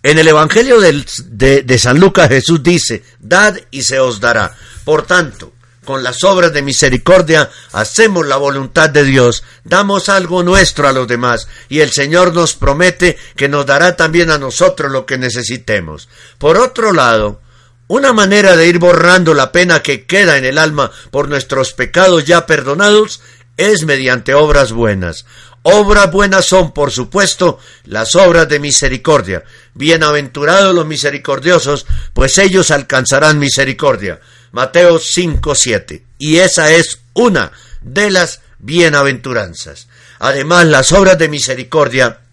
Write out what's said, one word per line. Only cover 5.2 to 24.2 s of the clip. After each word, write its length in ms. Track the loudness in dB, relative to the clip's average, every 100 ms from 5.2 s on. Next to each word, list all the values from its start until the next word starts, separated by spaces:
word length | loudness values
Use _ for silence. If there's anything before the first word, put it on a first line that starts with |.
| -2 -10 -20 _ _ _
con 180 | -10 -8
las 220 | -8 -4
obras 280 | -2 0 0
de 100 | -2
misericordia 880 | -4 -2 0 0 2 2 4 0 0 -8 -12
hacemos 540 | -8 -6 0 0 0 -2
la 100 | -2
voluntad 520 | -2 -4 -4 0 2
de 140 | 2
Dios, 400 | 2 4 2 0 -12 -20
damos 440 | -2 -2 0 -2 0
algo 340 | -2 0 -2
nuestro 460 | 0 2 0 0 -2
a 40 |
los 140 | -2 -4
demás, 400 | -4 -2 -4 -6 -20 -6
y 120 | -2
el 120 | 0
Señor 400 | -2 0 2 2
nos 220 | 2 -2
promete 640 | -2 -2 2 0 0 -2 -2 -14 -6
que 120 | -4
nos 180 | -2 0
dará 280 | 2 0
también 360 | 0 -2 0 0
a 80 | -2
nosotros 520 | -4 0 0 0 -6
lo 140 | -6
que 140 | -6 -6
necesitemos. 920 | -6 -6 -8 -10 -4 -4 -6 -16 -20 _ -20 _
Por 180 | 0 2
otro 360 | 0 -2 -2
lado, 500 | 0 2 0 -2 -8 _ _ _ _ _
una 280 | -2 0
manera 420 | 2 2 4 4 4
de 100 | 4
ir 120 | 4
borrando 560 | 2 4 4 2 2
la 180 | 0 0
pena 300 | 0 2 0
que 240 | -2 -8 -2
queda 320 | 0 2 0
en 80 | 0
el 100 | 0
alma 340 | -2 -2 -6 -8 -8
por 180 | -6 -4
nuestros 460 | -6 -4 -4 -4
pecados 500 | -6 -4 2 2 2
ya 220 | 2 0 2
perdonados 760 | -2 -2 0 2 2 0 -8 -20 _ _ -4
es 260 | 0 0
mediante 480 | 0 -2 0 -2